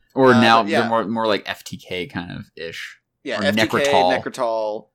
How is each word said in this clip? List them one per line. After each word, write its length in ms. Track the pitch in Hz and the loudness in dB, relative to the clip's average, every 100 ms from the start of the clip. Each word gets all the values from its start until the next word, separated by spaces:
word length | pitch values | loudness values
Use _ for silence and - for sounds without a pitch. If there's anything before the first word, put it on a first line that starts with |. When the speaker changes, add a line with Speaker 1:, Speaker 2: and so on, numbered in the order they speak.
| _ 135 | _ 4
Speaker 1:
Or 180 | 131 | 6
Speaker 2:
Uh, 80 | 120 | 6
Speaker 1:
now 220 | 113 113 | 6 4
Speaker 2:
but 60 | 113 | 4
yeah. 100 | 156 | 0
Speaker 1:
they're 80 | 113 | 0
more, 160 | 113 95 | -2 -2
more 220 | 113 113 | -2 0
like 160 | 98 - | -2 -4
F 180 | 92 | -12
T 140 | - - | -12 -16
K 300 | - 90 87 | -10 -8 -8
kind 240 | 95 90 | -10 -12
of 140 | 92 - - | -14 -16 -14
ish. 440 | 82 80 - - _ _ | -14 -12 -14 -18 _ _
Speaker 2:
Yeah, 160 | 135 113 | -8 -4
Speaker 1:
Or 40 | |
Speaker 2:
F 120 | 147 - | 0 0
T 60 | |
K, 60 | 220 | 0
Speaker 1:
Nekrataal. 520 | 180 143 101 90 - | 0 2 2 2 0
Speaker 2:
Nekrataal. 640 | 135 123 120 113 107 107 - | -4 -4 -4 -2 -4 -6 -12